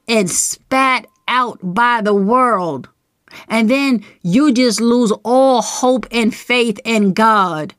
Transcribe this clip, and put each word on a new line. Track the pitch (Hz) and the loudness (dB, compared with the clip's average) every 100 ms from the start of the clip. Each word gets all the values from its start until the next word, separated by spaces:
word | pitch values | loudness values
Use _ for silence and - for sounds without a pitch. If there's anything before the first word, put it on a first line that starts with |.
| - | -4
and | 226 185 | -2 0
spat | - - - _ 262 262 247 - _ - | -2 -6 -8 _ 0 0 -2 -6 _ -4
out | 240 247 - | -2 -2 -6
by | 185 185 240 240 | -6 0 0 0
the | 208 | 0
world. | 202 196 247 247 202 175 135 131 _ _ _ _ - - | 0 2 2 2 0 -2 -6 -12 _ _ _ _ -20 -6
And | 220 220 | -2 0
then | 269 277 233 - _ | 2 0 -2 -4 _
you | 175 208 302 | -2 2 2
just | 240 254 208 | 2 0 0
lose | 233 240 233 208 | 0 2 0 -2
all | 226 254 269 247 | 0 2 4 2
hope | - - 254 254 - | -2 -2 0 0 -2
and | 233 226 | -2 -2
faith | - - 247 240 - | -2 -4 -2 0 -4
in | 226 226 202 | -4 0 0
God. | 180 226 214 180 156 151 | 2 2 2 0 -2 -8